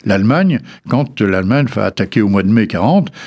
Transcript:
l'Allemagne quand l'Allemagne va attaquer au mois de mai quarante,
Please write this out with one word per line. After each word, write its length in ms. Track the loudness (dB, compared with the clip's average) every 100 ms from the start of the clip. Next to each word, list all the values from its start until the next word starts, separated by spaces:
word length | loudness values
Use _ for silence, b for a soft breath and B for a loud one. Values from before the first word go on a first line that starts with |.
| -2
l'Allemagne 540 | 0 2 2 2 0 B B -4
quand 320 | -2 -2 -2
l'Allemagne 460 | 0 0 0 0 0
va 120 | -2 -4
attaquer 360 | -4 -4 0
au 80 | 0
mois 140 | 2
de 60 | 2
mai 180 | 2 0
quarante, 420 | 0 0 0 0 B